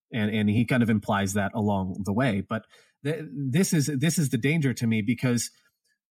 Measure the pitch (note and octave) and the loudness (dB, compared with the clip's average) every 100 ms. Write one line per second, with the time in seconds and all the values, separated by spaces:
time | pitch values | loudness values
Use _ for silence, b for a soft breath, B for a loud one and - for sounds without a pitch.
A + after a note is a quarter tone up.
0 | _ A#2 G#2 G#2+ G#2 A2 A2 B2+ A#2 G#2+ | _ -2 0 2 2 2 2 2 2 2
1 | - G2 G2 G2+ G2 A2+ G#2 G2 F#2+ G2 | 0 0 0 0 -2 -2 0 0 -2 -4
2 | G2 G2+ C3+ G2+ - A2 - b b b | -2 0 0 0 -4 -8 -8 b b b
3 | C#3 D#3+ D#3 C#3+ C3+ D#3 F#3+ D#3+ C3+ C3+ | -6 -6 -8 -6 -2 0 2 2 2 0
4 | D#3+ F3 C#3 B2 C3+ E3 C3+ A#2 A#2 A2 | 0 0 0 0 0 2 0 0 0 0
5 | G#2 A#2 B2+ A#2+ - b b _ _ _ | 0 0 0 0 -2 b b _ _ _
6 | _ | _